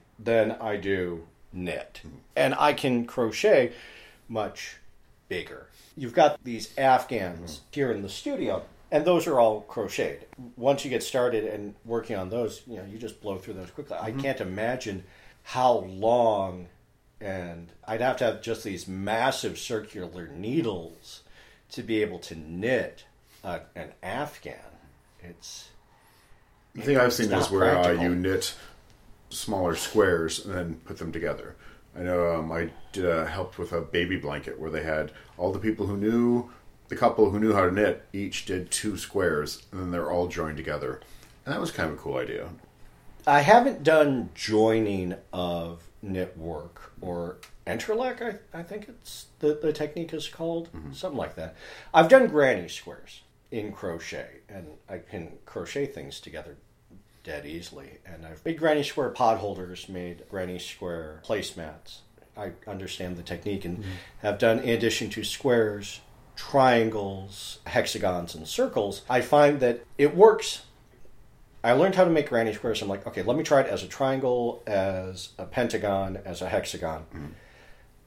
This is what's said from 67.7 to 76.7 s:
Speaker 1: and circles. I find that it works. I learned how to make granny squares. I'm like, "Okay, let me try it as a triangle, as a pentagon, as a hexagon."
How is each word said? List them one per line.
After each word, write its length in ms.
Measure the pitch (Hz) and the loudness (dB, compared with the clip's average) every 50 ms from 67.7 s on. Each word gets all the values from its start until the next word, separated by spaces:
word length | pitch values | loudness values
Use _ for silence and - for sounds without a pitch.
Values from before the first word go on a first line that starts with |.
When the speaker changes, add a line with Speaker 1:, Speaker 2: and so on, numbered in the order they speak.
| - 120 104 - - - 104 95 90 87 87 - - | 0 0 0 0 -2 -2 0 0 0 -2 -4 -8 -10
Speaker 1:
and 120 | 80 80 | -12 -12
circles. 560 | - - - 262 240 - 123 104 98 98 - - - | -6 -2 -2 -2 0 0 0 0 0 -4 -6 -2 0
I 120 | 127 123 | 2 2
find 380 | 120 - 151 147 147 143 147 139 | 4 6 8 10 10 8 8 6
that 260 | 127 120 120 - - - - | 4 2 2 0 -6 -8 4
it 180 | - 143 151 160 | 4 4 6 10
works. 480 | 175 214 226 214 - - - - - - - - _ - _ - - - - - - - - - _ - - - - - | 10 10 10 10 8 0 -6 -6 -8 -12 -18 -20 _ -20 _ -20 -20 -20 -20 -20 -20 -20 -20 -20 _ -20 -20 -10 0 4
I 100 | 117 123 | 6 6
learned 220 | 135 175 190 185 | 6 6 6 6
how 80 | 190 185 | 6 6
to 60 | 170 | 6
make 200 | 165 151 143 - | 6 4 2 2
granny 240 | 123 117 113 110 104 | 2 2 2 2 0
squares. 280 | - - 120 107 - | -2 -2 -2 -2 -2
I'm 60 | 110 98 | -2 -4
like, 160 | 98 98 - | -4 -4 -6
"Okay, 160 | - - - 92 | -8 -6 -2 0
let 140 | 110 123 | 0 0
me 60 | 156 156 | 0 4
try 180 | - 151 139 | 6 6 6
it 60 | 131 | 6
as 160 | - 98 90 92 | 4 0 -4 -4
a 40 | |
triangle, 760 | 90 - - 135 131 135 135 135 127 123 123 120 117 117 - - | -8 -4 -2 0 0 0 0 0 2 2 2 0 -2 -4 -6 -4
as 640 | 110 104 95 95 98 95 92 92 92 92 92 - - - | 0 0 2 2 0 -2 -4 -6 -8 -10 -12 -14 -14 -12
a 80 | - 92 | -12 -12
pentagon, 720 | - - 131 120 113 113 101 104 101 98 98 98 95 95 101 - | -4 -2 -2 0 0 0 0 0 0 0 0 0 -4 -6 -8 -10
as 160 | 92 85 85 | -10 -8 -8
a 80 | 92 90 | -4 -2
hexagon." 520 | 107 98 - - | -2 -2 -2 -4